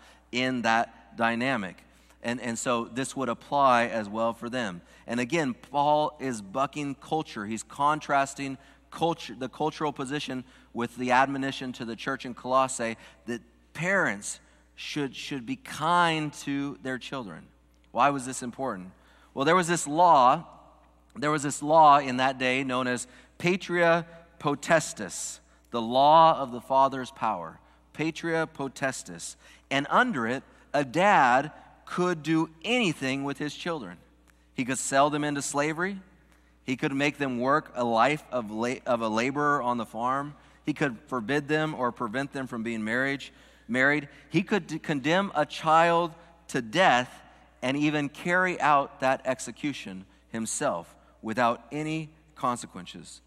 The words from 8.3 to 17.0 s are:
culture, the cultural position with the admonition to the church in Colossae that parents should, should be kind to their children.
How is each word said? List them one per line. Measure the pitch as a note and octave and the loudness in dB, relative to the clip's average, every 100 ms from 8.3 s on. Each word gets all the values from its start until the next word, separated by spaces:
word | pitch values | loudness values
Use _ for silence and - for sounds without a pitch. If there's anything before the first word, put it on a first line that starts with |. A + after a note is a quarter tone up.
| - C#3 C3 - _ _ | -6 -10 -10 -16 _ _
culture, | - E3 D#3+ - A2 | -4 -2 -2 -8 -10
the | B2+ | -10
cultural | - D#3 - D3+ | -4 -6 -2 -6
position | C#3 C3 D3 - B2+ - - _ | -4 -6 -6 -6 -10 -12 -20 _
with | A2+ A#2+ A#2+ | -6 -6 -4
the | B2+ | 4
admonition | B2+ C#3 C#3 C3+ - C3 | 4 4 0 -6 -6 -10
to | - | -10
the | A#2 A2 | -10 -8
church | C#3 C3+ | -6 -8
in | B2+ | -10
Colossae | A2+ B2+ C3 C3 - A2+ A2 - - - | -10 0 2 2 0 -6 -6 -14 -16 -10
that | A#2+ - _ _ | -10 -10 _ _
parents | - F3 G3 C#3+ G2+ - - _ _ _ | -6 0 2 2 -2 -8 -14 _ _ _
should, | - - D3+ C#3 | -18 -10 -6 -6
should | - - C#3 | -8 -10 -10
be | A2+ C3+ | -8 -10
kind | - - D#3+ F3+ E3+ D#3+ D3+ | -10 -4 2 4 4 2 -4
to | - C#3+ C#3 C#3+ - | -6 -6 -4 -6 -8
their | C3 | -8
children. | B2+ | -8